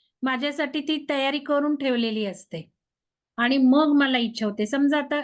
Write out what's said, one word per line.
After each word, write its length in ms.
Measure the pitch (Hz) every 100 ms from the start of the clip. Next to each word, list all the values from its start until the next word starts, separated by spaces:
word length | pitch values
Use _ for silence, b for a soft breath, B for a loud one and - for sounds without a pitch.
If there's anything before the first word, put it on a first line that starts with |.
| _ -
माझ्यासाठी 560 | 254 254 294 285 285 302
ती 240 | 302 302 285
तयारी 300 | 285 269 285
करून 360 | 285 285 294 285
ठेवलेली 500 | 269 240 226 220 202
असते 360 | 170 - 165 - _ _ _ _ _ _ -
आणि 200 | 240 269
मग 360 | 254 277 311 285
मला 220 | 277 254
इच्छा 280 | 233 - 214
होते. 200 | 214 214
समजा 320 | 277 285 294
आता 240 | 285 294